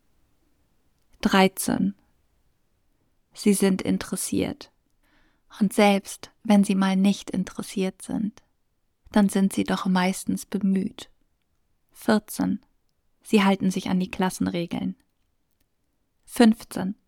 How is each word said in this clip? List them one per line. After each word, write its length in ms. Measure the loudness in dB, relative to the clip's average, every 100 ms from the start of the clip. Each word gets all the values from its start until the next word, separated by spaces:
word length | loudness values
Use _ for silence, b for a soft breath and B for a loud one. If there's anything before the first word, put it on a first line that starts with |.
| _ _ _ _ _ _ _ _ _ _ _ _
Dreizehn. 760 | 0 4 4 2 -4 -2 -2 -4 _ _ _ _ _ _ _ _ _ _ _ _ _
Sie 180 | -2 0
sind 300 | 2 2 0
interessiert. 880 | -2 -4 -4 -8 -4 -2 -4 -6 -16 _ _ _ _ _ _ _ _ -2
Und 140 | 0
selbst 560 | 2 2 2 -4 -14 -18 _
wenn 200 | 4 4
sie 100 | 4
mal 220 | 2 2 2
nicht 320 | 2 0 -4
interessiert 720 | -6 -6 -10 -10 -6 -6 -6
sind, 400 | -10 -6 -6 -8 _ _ _ _ _ _ _
dann 160 | 2 2
sind 240 | 2 0
sie 100 | 0
doch 240 | -4 -2 0
meistens 580 | 0 0 -2 -6 -6
bemüht. 640 | -6 -4 0 0 -2 -8 -20 _ _ _ _ _ _ _ _
Vierzehn. 680 | -6 0 0 0 -4 -2 -4 -8 _ _ _ _ _
Sie 220 | 0 2
halten 260 | 4 2 0
sich 180 | -2 -2
an 120 | -2
die 100 | -2
Klassenregeln. 840 | -2 -4 -2 -4 -4 -6 -6 -6 -8 _ _ _ _ _ _ _ _ _ _ _ _
Fünfzehn. 720 | _ 4 4 4 -4 -8 -8 -8